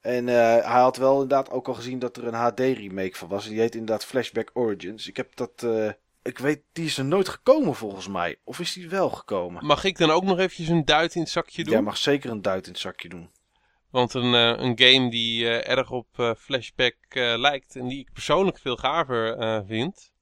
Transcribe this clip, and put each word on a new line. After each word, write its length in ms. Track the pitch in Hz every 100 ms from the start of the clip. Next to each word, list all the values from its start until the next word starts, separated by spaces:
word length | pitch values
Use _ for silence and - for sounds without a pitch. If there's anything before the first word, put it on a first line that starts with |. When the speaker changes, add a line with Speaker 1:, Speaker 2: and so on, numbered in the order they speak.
Speaker 1:
En, 280 | - 123 123
eh, 60 | 120
hij 360 | 117 117 117 123
had 160 | 127 127
wel 160 | 131
inderdaad 380 | 139 135 135 -
ook 180 | 127 131
al 60 |
gezien 240 | 120 120 127
dat 180 | 120 -
er 100 | 120
een 80 |
H 120 | 113 120
D-remake 680 | 113 131 120 101 95 95 -
van 120 | 85
was. 160 | 101
En 60 | 104
die 100 | 107
heet 140 | 117
inderdaad 300 | 113 113 107
Flashback 460 | - 135 113 113 110
Origins. 540 | - 117 98 90 110 -
Ik 80 | -
heb 200 | 127 -
dat, 260 | 123 -
eh, 280 | 120 110 107 104 _ _
ik 160 | - 123
weet, 240 | 131 147 _
die 120 | -
is 140 | 160 135
er 60 |
nooit 240 | 135 185 190
gekomen 460 | - - 311 233
volgens 340 | 123 107 98 92
mij. 280 | 95 87 -
Of 160 | - 120
is 120 | 170
die 160 | - 170
wel 220 | 196 156
gekomen? 560 | - - 101 175 87 147
Speaker 2:
Mag 180 | 147
ik 140 | 190 -
dan 120 | 165
ook 140 | 160
nog 140 | 190 180
eventjes 300 | 185 - 160
een 160 | 170
duit 300 | 147 151 165
in 60 | 175
het 100 | 160
zakje 340 | - - -
doen? 80 | 107
Speaker 1:
Jij 100 | 110
mag 140 | 104 -
zeker 340 | - 143 135
een 120 | 110
duit 240 | 98 95 90
in 60 |
het 80 | 90
zakje 280 | 95 - 87
doen. 220 | 87 85 _ _ _ _ _ _
Speaker 2:
Want 240 | 131 123
een, 200 | 131 123
eh, 300 | 120 117 117
een 140 | 131 117
game 320 | 127 131 127
die, 380 | 117 117 113 117
eh, 280 | 117 - 127
erg 140 | 120
op, 160 | 123 - -
eh, 180 | 120 113
Flashback, 580 | - 135 - - 127 - _
eh, 260 | 135 120 117
lijkt 400 | 135 143 _ 135
en 120 | 123
die 120 | 135
ik 120 | 127
persoonlijk 460 | - - 151 190 -
veel 180 | 139 120
gaver, 600 | 131 156 143 120 113 113
eh, 240 | 113 110 98
vind. 460 | 110 139 - _ _